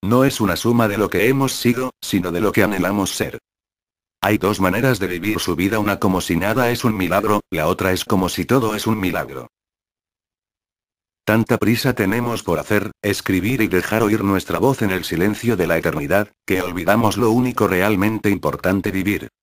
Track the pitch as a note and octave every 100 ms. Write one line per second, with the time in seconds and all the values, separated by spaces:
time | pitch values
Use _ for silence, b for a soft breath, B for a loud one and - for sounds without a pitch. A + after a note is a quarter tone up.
0 | F#2 A#2+ C3+ - G#2 E2+ A2+ A#2+ A2+ G2+
1 | G2 F#2 G#2+ C3+ C3+ - A#2+ A#2+ B2+ -
2 | - G2+ F2 F2 G2+ G#2 F#2+ G2 F2 G2+
3 | F#2 - - - _ _ _ _ _ _
4 | _ _ F#2+ G#2+ F#2 G2+ F#2+ G2 C3+ A#2
5 | F#2 F2+ G2 G#2 - E2 F#2+ G#2+ G#2 G2
6 | G#2 F#2 - E2+ F#2+ A#2 A#2+ A#2+ A#2+ G#2+
7 | F#2 F#2 G#2+ G#2 - E2 D#2 F#2+ F#2 F#2
8 | - G2+ F#2 - F2+ B2+ A2+ G#2 A2 A2
9 | F#2 E2+ C#2+ C2+ A#1+ _ _ _ _ _
10 | _ _ _ _ _ _ _ _ _ _
11 | _ _ - A2 A2+ A#2 G2+ A#2 C3+ A#2+
12 | G2 A2 A#2+ A2+ - E2 D2 G#2 G2+ -
13 | G2+ G2 - F#2 G#2 B2+ G#2+ F2+ F2 A2
14 | A2 A2 G2 G2 - E2+ A2+ C3+ G#2+ F#2
15 | F2 D#2+ F#2+ G2+ A#2 G#2+ E2+ E2 E2 D#2
16 | C#2+ F#2+ G#2 _ - F#2 F2+ F2+ E2+ G#2+
17 | A2+ F#2+ A2+ A#2 B2+ A#2+ G#2 F#2 G2 G#2
18 | G#2 A2 G#2 G2 D2+ C#2+ F#2 G2 G2 F#2+
19 | F#2 F#2 - _